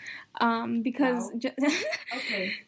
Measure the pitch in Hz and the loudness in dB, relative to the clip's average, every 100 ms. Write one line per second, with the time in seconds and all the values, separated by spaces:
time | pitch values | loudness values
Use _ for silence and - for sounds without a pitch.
0 | - - - - 233 226 233 233 226 247 | -8 -14 -12 2 2 2 0 0 0 2
1 | 262 240 233 233 262 - 285 311 605 640 | 4 2 -2 -2 -4 2 2 2 0 -4
2 | - 262 - 208 185 - | -4 -6 -2 -2 -2 -4